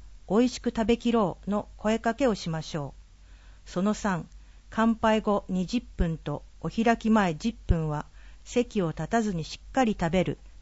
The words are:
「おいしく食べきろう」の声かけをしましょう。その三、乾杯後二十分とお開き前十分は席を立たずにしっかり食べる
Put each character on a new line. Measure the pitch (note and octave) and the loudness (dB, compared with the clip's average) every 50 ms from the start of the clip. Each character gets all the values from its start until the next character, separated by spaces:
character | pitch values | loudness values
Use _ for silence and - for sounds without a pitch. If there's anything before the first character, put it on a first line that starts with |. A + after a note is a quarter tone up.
| - - - - - | -18 -18 -18 -12 -4
「お | - F#3 A3 | 0 4 4
い | B3+ B3 | 4 4
し | - - | 2 -2
く | - A#3+ | -6 -4
食 | - A#3 A3 | -2 0 2
べ | G#3 A#3 | 2 2
き | A3+ - A#3+ A3+ | 2 2 2 2
ろ | A#3 G#3 E3 - - - | 4 2 2 -2 -4 -6
う」 | F#3 | -4
の | G3+ G#3 - - - | -4 -4 -4 -6 -8
声 | - - G#3+ A3 A3+ | -4 -2 0 0 0
か | - A3+ A3+ | 0 -2 0
け | - C#4+ | 2 2
を | B3 G3+ | 2 2
し | - - F3 | 0 -2 -4
ま | D#3+ D#3+ D3 | -4 -4 -6
し | - - | -6 -6
ょ | D#3+ C#3+ C3+ - - - - - - - - - - - - - - - | -6 -6 -8 -10 -14 -20 -20 -20 -20 -20 -20 -20 -20 -20 -20 -20 -20 -14
う。 | - | -8
そ | - F3 F3+ | -4 -2 0
の | - G#3+ | 0 0
三、 | - - A2 F#3 D#3+ - - - - - - - - - - | 0 0 -2 -2 -2 -4 -8 -14 -20 -20 -20 -20 -20 -20 -8
乾 | - - A3+ A3+ A3+ | -2 2 2 2 2
杯 | A3 - A3 G#3+ A3 | 2 2 2 2 2
後 | G#3+ G3+ F#3+ - - - | 2 2 0 0 0 -2
二 | F#3 F#3 F#3 | -4 -2 -2
十 | E3+ - A#3+ - - - | -2 -2 -4 -4 -4 -2
分 | - F#3 E3 D#3+ D3 | 0 0 0 0 -4
と | - - D3 - - - - - | -6 -6 -6 -6 -8 -14 -14 -10
お | - E3 | -8 -6
開 | - - A3+ A#3 A#3 | -2 0 2 4 4
き | A3+ - A3 | 2 4 4
前 | A3 G#3+ G3 F3+ D#3+ | 4 4 4 2 0
十 | D3 - A#3 - | -2 -4 -4 -4
分 | - - - F3+ E3 D#3+ D#3 | -2 0 2 2 2 2 -2
は | D3 D3 - - - - - - - - - | -4 -4 -6 -8 -14 -20 -20 -20 -20 -18 -10
席 | - - A#3+ A#3+ - - G#3+ F3+ | -4 0 0 0 0 0 0 0
を | D#3+ | 0
立 | D3+ - D#3+ | -2 -4 -4
た | - - A#3 A3 | 0 0 0 0
ず | G#3+ F#3 | 0 -2
に | E3 D3+ | -4 -6
し | - - - - | -8 -10 -14 -12
っ | - - | -4 0
か | C4 C4 | 2 2
り | A3 G3+ - | 2 2 0
食 | F3+ E3 | 0 2
べ | D#3+ F#3 E3+ | 2 2 2
る | E3 - - - - - - | 2 -2 -6 -8 -18 -20 -18